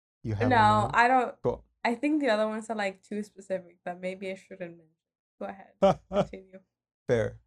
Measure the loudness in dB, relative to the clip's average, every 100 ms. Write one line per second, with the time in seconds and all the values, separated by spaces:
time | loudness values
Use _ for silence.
0 | _ _ -6 0 4 6 6 4 2 4
1 | 4 4 0 -2 -4 -4 -8 _ -4 -2
2 | 0 0 2 0 0 -4 -6 -4 -4 -6
3 | -10 -8 -8 -12 -8 -8 -8 _ -12 -8
4 | -8 -8 -8 -10 -12 -14 -14 -16 _ _
5 | _ _ _ -14 -12 -12 -16 2 2 2
6 | -2 -2 -2 -6 -18 -20 _ _ _ _
7 | -2 0 0 -6